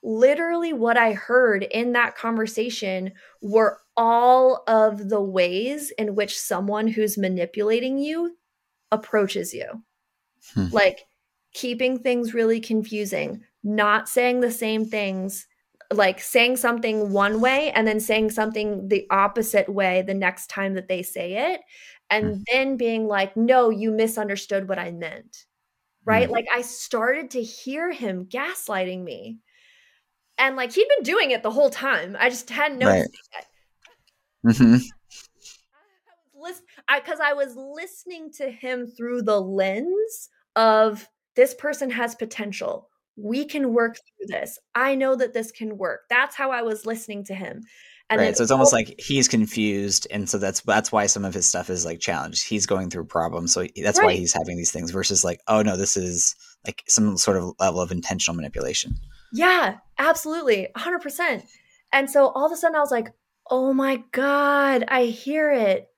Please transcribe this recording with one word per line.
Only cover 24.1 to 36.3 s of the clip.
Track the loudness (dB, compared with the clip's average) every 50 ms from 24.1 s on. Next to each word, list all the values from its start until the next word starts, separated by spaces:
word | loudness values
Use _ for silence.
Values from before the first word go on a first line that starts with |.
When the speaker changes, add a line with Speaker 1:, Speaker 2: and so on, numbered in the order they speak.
| 0 -4 -4 -4 -6 -8 -6 -4 -4 -4 -2 -4
Speaker 1:
what | -6 -6
I | -6 -8
meant." | -10 -10 -10 -10 -12 -14 -18 _ -20 -20 -20 _ _ _ _ _ _ _ _ _ _ _ _
Right? | 2 2 2 2
Speaker 2:
Hmm. | 2
Speaker 1:
Like, | 0 -4 -2 -2
I | -4 -4
started | -4 -8 -10 -14 -8 -6 -4 -2 0 0 0 -2 -4 -6
to | -6 -6 -6
hear | -6 -10 -14 -12 -10 -6 -4 -4 -4
him | -6 -6 -6 -6 -6 -6 -8
gaslighting | -8 -8 -8 -6 -6 -8 -10 -8 -6 -4 -4 -4 -4 -6 -8 -10
me. | -12 -12 -14 -14 -16 -16 -18 _ _ _ _ _ _ _ _ _ _ _ _ _ _ _ _ _ _ _ 0
And, | 0 0 0
like, | -2 -6 -4
he'd | 2 0 4 4
been | 4 2 2
doing | 0 2 2 2 2
it | 0 0 -2
the | -2
whole | 2 4 2 2
time. | 2 -2 -2 -2 -2 -2 -2 -6 -2 0
I | 0 0
just | 0 -2 -12 -10
hadn't | -4 -4 -4 -4 -2 0
Speaker 2:
Right. |
Speaker 1:
noticed | 2 4 4 4 2 -2 -6
it | -18 _ _ -18
yet. | -20 -20 _ _ _ _ _ _ _ _ -20 _ _ _ _ _ _ _ _ _ _ 2
Speaker 2:
Mm-hmm. | 2 6 6 8 8 8 6 4 -2 -18 _ _ _ -20 -20 -20 _ _ _ _ -20 -20 _ _ _ _ _ _ _ _ _ _ _ _ _ _ _